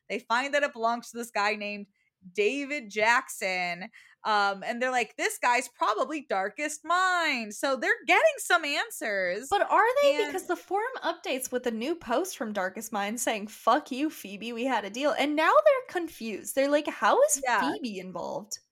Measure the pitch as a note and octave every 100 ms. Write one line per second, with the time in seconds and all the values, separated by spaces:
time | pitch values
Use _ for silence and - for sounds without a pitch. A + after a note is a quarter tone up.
0 | - A3 - A#3 C#4 C#4+ C#4 A#3 A3+ A#3+
1 | - A#3 A#3 G#3 G3+ G#3+ G#3 G#3 G#3 _
2 | _ _ F3+ G3 G#3 C4+ C#4 D4 A3 G#3+
3 | G#3+ B3 - - G3 F3+ F3+ F3 F#3+ -
4 | - _ A3+ G#3 G3+ G3 F#3+ A#3+ B3+ B3+
5 | A3 - F4+ - B3+ A#3+ C4 - F4 G#4
6 | C4 D4+ B3+ G3 F#3+ - D4 D4+ D#4 F4
7 | F#4 F4+ D#4+ C4 G#3+ G#3 C#4+ C4 F4 A#4
8 | D#4 F#4+ D#5+ C#5 - F4 D4+ D4+ A4 -
9 | B3 G3 F3+ F#3+ C4 G4+ E4 D#4+ A4+ B4+
10 | C#5+ C#5+ G4 F#4+ - F4 - G4 G#4+ -
11 | D4+ E4+ F#4 C4+ - B3 B3 A3 B3 E4+
12 | - B3+ F#4 - A3+ G#3 F#3 G3 A3 G#3+
13 | G3+ A#3 - A3 G#3+ - - A#3+ - B3+
14 | D4+ - G3 G3 A3+ A#3 C4 A#3+ G3+ A3+
15 | D4 - C#4+ D4+ E4 C5 D5+ C5 B4+ F4+
16 | E4 - A3 G3 G#3 - C#4 D4 D4+ -
17 | G#3+ F#4+ D5 - B3+ C4+ C4+ F#4 B3+ F#3
18 | F#3 E3+ C#3 - G#3+ - _